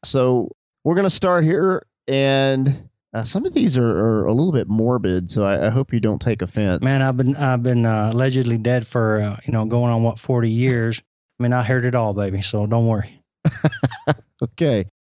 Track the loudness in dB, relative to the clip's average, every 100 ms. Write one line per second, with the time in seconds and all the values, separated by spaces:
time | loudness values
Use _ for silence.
0 | 0 2 2 2 -2 -10 _ _ -2 2
1 | 2 2 2 2 2 2 2 0 -6 _
2 | -4 0 2 2 2 2 0 0 -6 _
3 | _ -8 -4 -4 -2 0 2 2 2 2
4 | 2 2 2 2 2 0 0 0 2 0
5 | 0 -2 -2 -2 0 2 0 0 -2 -2
6 | 0 -2 -2 -2 -4 -2 -2 0 0 2
7 | 0 0 0 0 0 0 0 2 2 0
8 | 0 0 0 0 0 -2 0 -2 -2 -2
9 | 0 0 -2 -6 -4 -4 0 0 0 0
10 | 0 -2 -2 0 0 0 0 0 -2 -4
11 | _ _ _ _ -2 0 0 0 0 0
12 | -2 -2 -2 -2 -4 -4 0 0 2 0
13 | -4 -12 _ _ -4 -2 -4 -2 -6 -6
14 | -14 -16 _ _ -10 -2 0 0 -4 _